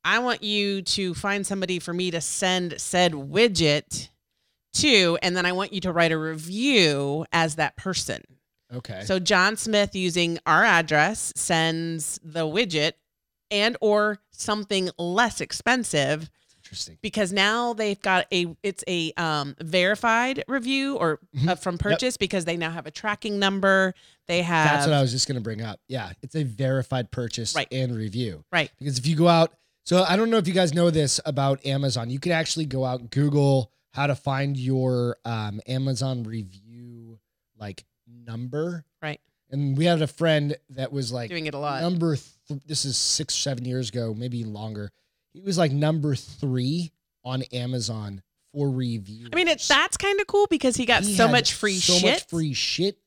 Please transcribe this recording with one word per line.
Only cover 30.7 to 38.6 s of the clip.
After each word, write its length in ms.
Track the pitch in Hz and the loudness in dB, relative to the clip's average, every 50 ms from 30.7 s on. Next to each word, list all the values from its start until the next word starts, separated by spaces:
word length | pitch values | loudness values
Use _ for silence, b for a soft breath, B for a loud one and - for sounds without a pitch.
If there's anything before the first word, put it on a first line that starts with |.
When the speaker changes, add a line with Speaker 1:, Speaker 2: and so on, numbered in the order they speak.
| 143 | 4
Speaker 2:
know 160 | 175 170 175 | 4 4 4
this 300 | 156 156 147 127 - - - | 4 4 2 2 0 -2 -2
about 380 | 156 139 139 139 139 139 - - | -2 -2 2 2 2 2 0 -2
Amazon. 440 | 139 135 139 143 135 110 123 117 117 | -2 -2 0 0 0 -2 -2 -4 -4
You 100 | 127 139 | -6 -4
can 120 | - 175 | 0 0
actually 340 | 170 160 160 - - 165 160 | 0 0 0 -2 -2 -4 -4
go 180 | 143 127 131 131 | -2 -2 -2 -2
out 160 | 127 127 123 | -2 -2 -4
and 80 | 120 117 | -8 -4
Google 600 | - 135 143 147 143 147 143 139 135 135 117 - _ _ _ _ | 0 2 2 4 4 4 6 6 4 4 2 -2 _ _ _ _
how 160 | _ 135 143 | _ -2 -2
to 80 | 143 139 | -2 -2
find 420 | - _ 143 135 135 139 143 139 | -2 _ -4 -2 -2 -2 -2 -2
your, 600 | 131 127 131 131 131 131 127 127 123 120 120 117 _ _ | -2 0 0 0 2 2 2 2 2 0 -2 -4 _ _
um, 380 | 120 117 110 107 104 101 107 - | -6 -4 -4 -4 -6 -6 -8 -8
Amazon 560 | - 131 131 135 135 131 110 135 131 131 123 117 | -6 -4 -2 -2 -2 -2 -2 -2 -4 -4 -4 -6
review, 960 | 107 113 113 104 92 95 95 101 113 117 120 120 120 120 117 117 113 113 107 _ _ _ _ _ _ _ 110 | -6 -6 -8 -8 -10 -14 -20 _ -20 -20 -20 -20 -20 -20 -20 -20 -20 -20 _ _ _ _ _ _ _ _ _
like, 260 | 107 101 95 - _ _ _ _ _ | -12 -12 -12 -14 _ _ _ _ _
number. 760 | 120 120 120 117 117 117 117 123 127 135 151 | _ -20 -20 -14 -12 -10 -8 -8 -6 -6 -4